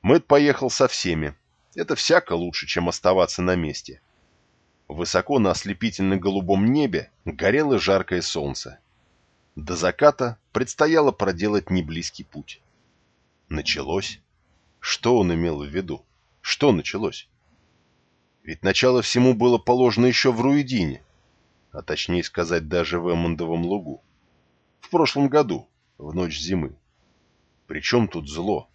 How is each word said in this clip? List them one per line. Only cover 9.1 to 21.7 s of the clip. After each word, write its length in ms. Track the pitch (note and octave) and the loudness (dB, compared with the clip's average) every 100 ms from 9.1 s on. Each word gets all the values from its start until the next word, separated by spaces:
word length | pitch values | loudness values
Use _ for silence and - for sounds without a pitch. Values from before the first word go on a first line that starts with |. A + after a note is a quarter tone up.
| _ _ _ _ - | _ _ _ _ -16
До 200 | D2+ F2 | -8 -2
заката 640 | F2+ - D3 - B2 A#2 _ | -2 4 2 4 -6 -6 _
предстояло 580 | A2+ A#2+ - D#3 D#3+ C#3+ | -4 -4 0 2 4 2
проделать 580 | - G2 F2 G#2 G#2 - | 2 -2 0 0 0 0
неблизкий 540 | F#2 D2+ D#2+ - - | -4 -2 -8 -10 -14
путь. 380 | C#2+ D2 - - _ _ _ _ _ _ _ _ _ | -18 -18 -18 -20 _ _ _ _ _ _ _ _ _
Началось? 720 | D2+ - - C2+ F2+ - - _ _ _ _ _ _ | -8 -4 -6 -4 -4 -4 -14 _ _ _ _ _ _
Что 380 | - - A#2 B2 | -8 -2 2 4
он 160 | F2+ | 2
имел 260 | E2 E2+ D2 | 0 -2 -4
в 60 | D2 | -6
виду? 380 | E2 F2+ D2 _ _ _ _ | -8 -8 -12 _ _ _ _
Что 300 | - - D3 | -8 0 2
началось? 560 | F2+ - G2+ G2 - - _ _ _ _ _ _ _ _ _ _ _ | 2 -2 -6 -6 -8 -20 _ _ _ _ _ _ _ _ _ _ _
Ведь 200 | - D#2+ | -16 -4
начало 380 | F#2+ G2 B2+ B2+ | -2 2 4 4
всему 320 | G#2 B2 C3 | 2 4 4
было 240 | A2+ B2 A#2 | 6 4 2
положено 480 | - B2 B2 G#2+ B2 | 2 4 4 4 4
ещё 260 | A#2+ C3+ | 4 0
в 80 | A#2 | 2
Руидине, 640 | C3 C#3+ C3 B2 D#2+ B1+ _ _ _ _ _ _ _ | 0 0 0 -2 -2 -4 _ _ _ _ _ _ _